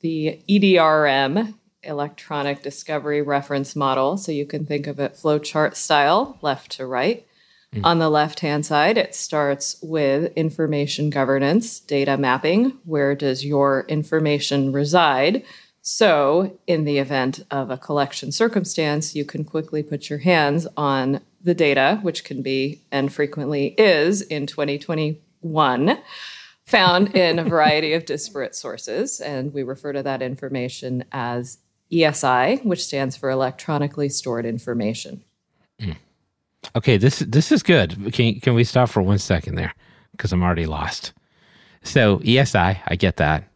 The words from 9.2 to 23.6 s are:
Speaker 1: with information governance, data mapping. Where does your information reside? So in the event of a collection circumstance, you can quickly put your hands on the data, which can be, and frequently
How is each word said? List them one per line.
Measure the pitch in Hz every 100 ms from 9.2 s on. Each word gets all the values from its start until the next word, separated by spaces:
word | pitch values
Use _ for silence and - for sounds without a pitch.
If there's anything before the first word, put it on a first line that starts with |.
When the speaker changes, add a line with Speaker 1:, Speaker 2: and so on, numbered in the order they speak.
| - 156 143 139 - -
Speaker 1:
with | 160 160 139 139 170
information | - 156 151 160 147 143 - 151
governance, | 143 135 135 139 185 233 -
data | - 143 135 139
mapping. | 135 127 151 190 254 262 170
Where | 156 139
does | 143 143 131
your | 143 143 139 135 -
information | 151 151 160 156 147 143 143 135
reside? | 139 147 175 160 131 143 233 - - _ _
So | - - 214 156 139 160 190 - -
in | 170
the | 151 143
event | 135 139 131 131 -
of | 139 127
a | 127
collection | - 143 139 - 143
circumstance, | 147 226 220 180 - 156 147 151
you | 156 143
can | -
quickly | 156 160 156 151
put | 151 147 -
your | 147
hands | 151 175 147 147 160 -
on | 147 135 131 139 _ _
the | 175
data, | 175 156 139 135 208
which | 196 156
can | - 135
be, | 131 135 135 151 _
and | 139 135
frequently | - 143 143 139 147